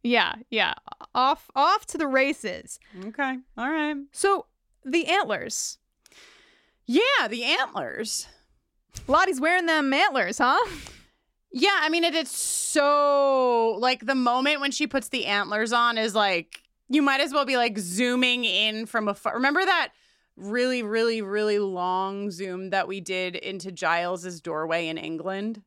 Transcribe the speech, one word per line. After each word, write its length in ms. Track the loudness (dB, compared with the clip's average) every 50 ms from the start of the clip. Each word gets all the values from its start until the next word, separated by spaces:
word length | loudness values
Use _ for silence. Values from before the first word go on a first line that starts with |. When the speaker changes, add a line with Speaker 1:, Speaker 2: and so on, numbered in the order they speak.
Speaker 1:
Yeah, 320 | 2 4 4 4 4 2 -2 -8 -10 _
yeah. 240 | 0 0 2 2 0 -6 _ -20 -18 _ -20 _ _
Off, 360 | 2 2 2 0 -2 -6 -6 _
off 300 | 2 2 2 2 0 -4
to 100 | -8 -4
the 100 | -4 -2
races. 720 | 2 2 2 2 2 0 -4 -6 -10 -10 -10 -14 -16 -18 -20 _ _ -18 -14 -14
Speaker 2:
Okay, 320 | -12 -6 -4 -4 -4 -4 -6 -10 _ _
all 140 | -6 -4 -2
right. 260 | -2 -2 -2 -2 -4 -6 -10 _
Speaker 1:
So, 320 | _ 0 2 2 2 2 -2 _ _ _ _ _ _ _ _
the 220 | -2 -2 0 0
antlers. 720 | 2 0 0 0 0 -4 -4 -4 -6 -6 -6 -8 -8 -10 _ _ _ _ _ _ _ _ -20 -20 -20 -20 -20 _ _ _ _ _ _ _ _ _
Speaker 2:
Yeah, 440 | 2 2 4 4 4 2 2 2 0
the 140 | -4 -4 -2
antlers. 800 | 0 0 0 0 -2 -2 -6 -6 -4 -6 -8 -8 -6 -6 -8 -8 -12 -20 _ _ _ _ _ _ _ _ _ _ _ _ -12 0
Speaker 1:
Lottie's 340 | 2 4 4 4 4 2 0
wearing 240 | 2 2 2 2 2
them 260 | 2 2 2 2 2 2
antlers, 420 | 2 2 2 2 0 0 0 0
huh? 220 | 2 2 4 4 2 2 0 -4 -12 -14 -16 -20 -20 -20 _ _ _ _ _ _ _ _ _
Speaker 2:
Yeah, 280 | 0 2 2 4 4 2
I 80 | 2 2
mean, 160 | 2 2 2
it, 100 | 2 0
it's 220 | -2 -4 -4 -6
so, 1400 | -6 -4 -4 -4 -4 -4 0 2 2 4 4 4 4 4 4 4 4 4 4 4 4 2 2 4 2 2 2 0 2
like, 260 | 2 0 0 0 -2
the 100 | 0 0
moment 460 | 2 2 2 2 2 2 2 0 0
when 100 | -2 -4
she 160 | -2 -2 -4
puts 220 | -2 -2 -4 -4 -2
the 160 | -6 -4 -2
antlers 460 | 0 0 0 0 0 -2 -2 0 2
on 240 | 2 2 2 2 2
is, 180 | 0 -2 0 2
like, 460 | 2 2 2 2 -2 -4 _ -18 -20 _ _ _ _ _ _
you 100 | 2 4
might 200 | 4 4 4 2
as 100 | 0 0
well 140 | 0 0 0
be, 100 | 2 2
like, 220 | 2 2 2 0 -4
zooming 680 | -6 -4 -2 0 0 2 2 2 2 2 2 0 0
in 400 | 0 0 2 0 0 -2 -4 -8
from 220 | -4 -2 -2 0 0
afar. 260 | -4 -2 -4 -4 -2
Remember 300 | 0 0 2 2 2 2
that 280 | 4 2 2 0 -4 _ _ _ _ _ _ _ _ _
really, 460 | -14 -10 -6 -2 0 0 0 0 -2
really, 400 | -2 -2 0 0 0 0 0 -2
really 360 | -4 -4 -2 -2 0 2 0 0
long 720 | 0 -2 -2 -4 -2 -2 0 -2 -2 -2 -4 -6 -6 -8
zoom 380 | -8 -8 -8 -8 -8 -8 -6 -2
that 160 | 0 0 0
we 140 | -2 -6 -10
did 340 | -6 -4 -4 -2 -2 -4 -6
into 380 | -8 -8 -8 -10 -8 -10 -12
Giles's 680 | -8 -4 0 0 2 2 0 -2 -4 -6 -8 -12 -12 -10
doorway 460 | _ -8 -6 -4 -2 -2 -2 -2 -2 -4
in 100 | -6 -8
England? 640 | -8 -8 -8 -8 -8 -8 -6 -6 -6 -8 -8 -10 _